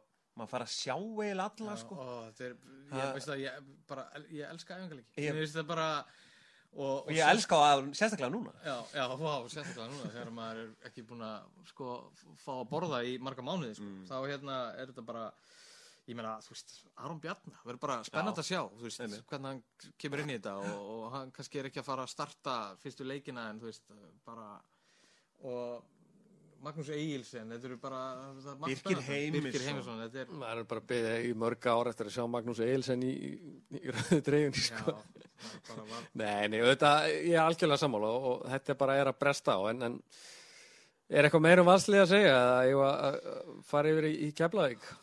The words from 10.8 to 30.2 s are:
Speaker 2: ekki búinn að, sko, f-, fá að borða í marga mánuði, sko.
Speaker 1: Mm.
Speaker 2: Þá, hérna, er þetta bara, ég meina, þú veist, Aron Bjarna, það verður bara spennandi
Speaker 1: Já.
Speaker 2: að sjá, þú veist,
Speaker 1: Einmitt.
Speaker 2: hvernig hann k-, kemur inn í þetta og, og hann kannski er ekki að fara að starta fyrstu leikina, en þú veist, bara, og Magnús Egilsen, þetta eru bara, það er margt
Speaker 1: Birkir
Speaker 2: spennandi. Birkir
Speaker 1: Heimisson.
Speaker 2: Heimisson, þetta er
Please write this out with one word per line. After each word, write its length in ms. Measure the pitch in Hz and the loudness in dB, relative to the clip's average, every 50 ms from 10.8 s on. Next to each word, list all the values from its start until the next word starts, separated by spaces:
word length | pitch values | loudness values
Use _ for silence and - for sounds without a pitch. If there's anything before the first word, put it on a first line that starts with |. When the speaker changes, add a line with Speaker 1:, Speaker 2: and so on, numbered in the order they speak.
| - 120 | -20 -18
Speaker 2:
ekki 160 | - 131 110 | -16 -16 -16
búinn 180 | 110 123 117 113 | -16 -14 -12 -10
að, 220 | 110 107 101 92 90 _ - - | -10 -10 -12 -14 -18 _ -20 -20
sko, 280 | - - - 135 123 123 120 - | -20 -14 -12 -10 -10 -10 -10 -12
f-, 260 | - _ _ - - 156 | -16 _ _ -20 -20 -20
fá 160 | - - 147 | -18 -12 -10
að 140 | 131 127 123 | -8 -8 -6
borða 320 | 113 156 160 175 165 139 120 | -4 -4 -4 -2 -2 -2 -2
í 120 | 120 123 127 | -2 -4 -6
marga 280 | 123 127 135 131 131 123 | -6 -8 -10 -10 -8 -8
mánuði, 300 | 139 185 180 143 113 104 | -6 -4 -4 -4 -6 -8
sko. 100 | 104 104 | -10 -12
Speaker 1:
Mm. 160 | 101 98 95 92 | -12 -12 -14 -12
Speaker 2:
Þá, 100 | 92 135 131 135 | -10 -8 -8 -6
hérna, 340 | 139 143 139 143 139 135 131 123 113 | -6 -8 -8 -8 -6 -6 -6 -6 -8
er 180 | 90 - 131 131 | -8 -12 -14 -14
þetta 160 | 123 - 113 | -14 -16 -12
bara, 180 | 117 117 113 110 107 - _ _ _ - - - - - - - - - _ _ | -10 -10 -10 -10 -10 -12 _ _ _ -20 -20 -20 -20 -20 -20 -20 -20 -20 _ _
ég 100 | - 117 | -12 -10
meina, 160 | 120 110 110 110 | -8 -6 -6 -8
þú 180 | 110 - - - | -8 -12 -16 -18
veist, 180 | - - - - - - _ - | -18 -18 -18 -20 -20 -20 _ -18
Aron 260 | - 120 143 170 151 | -12 -10 -10 -10 -8
Bjarna, 320 | 151 160 202 - - - - | -8 -8 -10 -10 -12 -20 -20
það 160 | - - 120 | -16 -14 -14
verður 140 | 123 123 - | -10 -6 -4
bara 160 | 139 131 113 | -4 -4 -4
spennandi 400 | 107 - - 156 180 214 196 165 | -4 -4 -2 -2 -2 -2 -2 -4
Speaker 1:
Já. 0 | |
Speaker 2:
að 80 | 147 - | -4 -2
sjá, 120 | 185 175 131 92 | -2 -4 -4 -6
þú 160 | 101 113 120 | -8 -10 -12
veist, 140 | 113 - - | -10 -8 -8
Speaker 1:
Einmitt. 240 | 123 107 101 110 113 | -8 -8 -10 -10 -12
Speaker 2:
hvernig 240 | - 151 135 135 135 | -10 -10 -8 -8 -8
hann 100 | 135 127 - _ _ | -10 -10 -14 _ _
k-, 180 | - - 104 - | -20 -20 -20 -16
kemur 260 | - - 147 139 147 147 | -10 -8 -6 -4 -4 -4
inn 80 | 147 127 | -4 -6
í 60 | 110 | -6
þetta 160 | 98 107 98 | -6 -6 -6
og, 320 | 101 101 101 104 101 101 101 | -6 -6 -6 -6 -8 -8 -10
og 160 | 110 113 110 113 | -10 -10 -10 -8
hann 180 | 131 139 131 131 | -10 -10 -12 -12
kannski 300 | - - 135 - - 143 | -14 -16 -14 -8 -8 -8
er 80 | 131 135 | -6 -6
ekki 140 | - 143 123 | -8 -8 -6
að 60 | 143 | -6
fara 160 | 131 131 127 | -4 -4 -6
að 60 | 123 - | -6 -6
starta 420 | - 147 - - _ - 143 127 117 107 101 95 | -8 -8 -8 -10 _ -8 -6 -4 -4 -6 -8 -10
fyrstu 280 | - - 143 - - 135 | -12 -14 -14 -12 -10 -10
leikina, 400 | 131 139 143 135 143 127 120 113 110 | -8 -8 -10 -10 -12 -10 -10 -8 -10
en 120 | 107 110 | -10 -10
þú 80 | 117 113 | -12 -14
veist, 160 | 110 - _ _ 104 101 101 80 - 104 | -14 -16 _ _ -20 -20 -20 -20 -20 _
bara, 280 | _ 117 117 113 110 104 104 - _ _ _ _ _ _ _ _ _ _ _ _ _ _ _ _ | _ -18 -16 -16 -16 -16 -18 -20 _ _ _ _ _ _ _ _ _ _ _ _ _ _ _ _
og 460 | - 131 123 123 123 120 120 117 - _ _ _ _ _ _ _ _ _ _ _ _ _ _ | -12 -10 -8 -8 -8 -8 -10 -12 -14 _ _ _ _ _ _ _ _ _ _ _ _ _ _
Magnús 320 | - 135 151 151 160 143 143 | -14 -12 -10 -8 -8 -8 -6
Egilsen, 600 | 151 147 156 160 143 131 113 - - 117 110 113 117 | -4 -4 -4 -4 -4 -6 -8 -10 -12 -12 -10 -10 -12
þetta 140 | 117 127 127 | -10 -10 -10
eru 60 | 127 | -10
bara, 220 | 117 139 135 131 131 131 131 127 127 135 135 | -10 -10 -8 -8 -6 -8 -8 -8 -10 -12 -14
það 180 | 135 135 131 143 | -16 -16 -14 -14
er 80 | 143 139 | -12 -6
margt 120 | 147 131 135 | -4 -4 -4
Speaker 1:
Birkir 240 | 127 - 196 185 135 | -2 -2 -2 -2 -2
Speaker 2:
spennandi. 420 | 123 131 143 143 147 151 147 147 | -2 -4 -2 -2 -2 0 0 -2
Birkir 200 | 147 131 120 131 127 | -2 -2 -2 -2 -2
Speaker 1:
Heimisson. 40 | 143 | -2
Speaker 2:
Heimisson, 300 | 143 135 120 123 113 110 | -4 -4 -6 -8 -8 -8
þetta 180 | 113 113 120 | -8 -8 -8
er 120 | 135 | -10